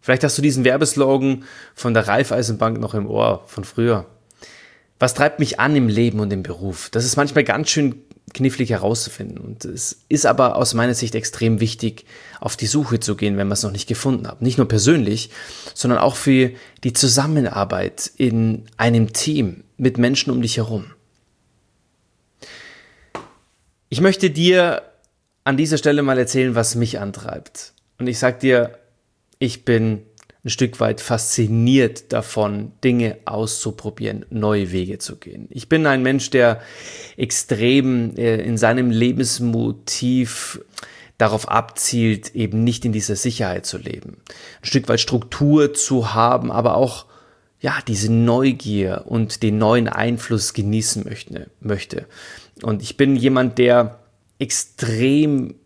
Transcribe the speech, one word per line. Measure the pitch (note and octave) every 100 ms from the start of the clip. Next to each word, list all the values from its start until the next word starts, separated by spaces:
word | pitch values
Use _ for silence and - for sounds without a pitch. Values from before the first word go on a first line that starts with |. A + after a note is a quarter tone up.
Vielleicht | - B2+
hast | D3 -
du |
diesen | D3 C3 B2+
Werbeslogan | C#3 D3+ C#3+ C3+ C3+ C3+ C3 - - - -
von | B2
der | A2+ G#2
Raiffeisenbank | A2 C3+ A2+ A2+ G#2+ A2+ A2
noch | A2
im | G#2+ G#2
Ohr | A2 A2 G2 -
von | -
früher. | G#2 - A#2 G#2+ E2 _ _ _ - - - _ _ _
"Was | B2+
treibt | - D3 -
mich | C#3 -
an | B2+ D3
im | A#2+
Leben | G#2+ A#2 G#2+
und | G#2
im | G2
Beruf?" | F#2 F2 G2 F2 -
Das | A2+ B2
ist | C#3+
manchmal | C#3+ D3
ganz | B2 G#2+ D#3
schön | D#3 C#3 - _ - -
knifflig | - C3 C3 A2+
herauszufinden | A2+ F#2+ A2+ - - G#2 -
und | - G#2+ -
es | A2+ - - _
ist | D3 C3
aber | - B2 -
aus | A#2+ A2+
meiner | A#2+
Sicht | A#2 A2+ A2
extrem | - - A2+ A2
wichtig, | A2+ - A2+ A2+ _ - - -
auf | - -
die | A2
Suche | D3+ C3 A#2
zu | A2 G2+
gehen, | G#2 G2
wenn | G2
man |
es | G2+
noch | G#2+
nicht | G2 -
gefunden | A2+ C3+ B2+ A2
hat. | -
Nicht | A#2+ B2
nur | B2
persönlich, | A2 A2+ E3 G2+ A2+ - - - - -
sondern | - B2 B2
auch | C3+ C3
für | C#3+ C3 B2+ A#2 - _
die | B2+
Zusammenarbeit | A#2+ C3+ A#2+ D3 D#3 B2 G2+ F#2+ F#2 F#2 - - _
in | B2+ A2+ A2+ A2 - -
einem | A#2 A#2 G#2+
Team | - D#3 D3+ G#2 E2+ _ -
mit | B2+ A#2
Menschen | A#2+ C3+ -
um | B2
dich | A#2 -
herum. | A2+ A2 - - _ _ _ _ _ _ _ _ _ _ _ _ _ _ - - - - _ _ _ - - _ _ _ _ _ _
Ich | A#2+
möchte | F#3+ F#3+ F#3+
dir | D3 F3 F#3 F3 C3+ - _ _ _ _ _
an | C3+ C3+
dieser | D#3 D#3
Stelle | D3 D3
mal | C#3 B2+
erzählen, | A#2+ C3+ C3
was | A#2 A2+ A#2
mich | A#2+ A2
antreibt. | G2+ - - - - - - _ _ _
Und | B2
ich | A#2
sag | B2+ B2
dir, | C3 B2 A#2 - _ _ _ _ _ _
ich | B2 A2+ -
bin | A#2 A2 G#2+ - _ _ _ B2
ein |
Stück | - B2 -
weit | A2 G#2+
fasziniert | - A#2 - - A2 A2+ A#2 C3+ A#2 - _
davon, | A#2 A2 - G#2+ G2+ A2 _
Dinge | C3 B2 A2+ - -
auszuprobieren, | G#2+ A2 - A2+ G#2+ G#2+ G#2+ G#2+ G#2+ -
neue | A2+ G#2 G#2 F#2
Wege | F#2 F2+ G2+
zu | - -
gehen. | - - -
Ich | - -
bin | D#3+ D#3
ein | C3
Mensch, | B2+ C3+ -
der | C3 A#2+ A2+ - - - - - -
extrem, | A#2 - - A2 A#2 C3+ C3 B2 A#2 -
äh, | A#2 A2
in | G#2+ A2+
seinem | A2+ B2 B2
Lebensmotiv | A2+ B2 C3 A#2+ - B2 A2+ A2+ A2+ - - B2 B2+ A#2+ - - - - - - - - _
darauf | A2 G#2+ -
abzielt, | A2+ A#2 - - A#2+ A2+ G#2 - A2
eben | A2 A2
nicht | A#2 A#2 A#2+
in |
dieser | G#2+ G#2 G2+
Sicherheit | B2 A#2 G2 F2+ -
zu | -
leben. | - - - - - - - -
Ein | -
Stück | C#3 -
weit | A2+
Struktur | - B2 - - D3 D3+ C#3+
zu | D3 - C3+ A2
haben, | A2 A#2+ B2 A#2+
aber | A#2 A#2 -
auch, | B2+ - - - _ _ _ _
ja, | C3+ C#3+ -
diese | G#2 A2
Neugier | A2+ A#2 A#2+ C3+ B2 G#2+ G2+ F#2 F#2+ -
und | A#2 A2 -
den | A2 G#2+
neuen | G#2+ A#2+ A2
Einfluss | - A#2 A#2+ - A2+ -
genießen | - G#2 A2 G#2+ G#2+
möchte, | - - - - - _
möchte. | G#2+ G2+ - - - - - - - -
Und | A2+ G#2
ich | G#2 -
bin | C3+ C3+
jemand, | C3 C3 B2+ B2
der | A#2+ A#2+ A2+ - _ _ _ _
extrem | B2+ - - - A#2 A2 C3 C#3+ D3+ C#3 B2+ C3